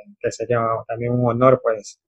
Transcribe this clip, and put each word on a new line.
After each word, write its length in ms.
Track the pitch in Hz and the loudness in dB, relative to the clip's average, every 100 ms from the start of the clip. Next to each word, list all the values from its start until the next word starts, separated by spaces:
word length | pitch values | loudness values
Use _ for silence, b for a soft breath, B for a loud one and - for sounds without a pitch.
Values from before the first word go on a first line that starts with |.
| 104 104 | -10 -8
que 120 | 117 | -8
sería 280 | - 113 117 113 110 110 | -6 -2 0 0 -4 -6
también 260 | 113 120 | -6 -2
un 140 | 123 120 | 0 0
honor, 320 | 117 131 127 | 4 4 4
pues, 360 | 117 110 - - | 2 -4 -8 -20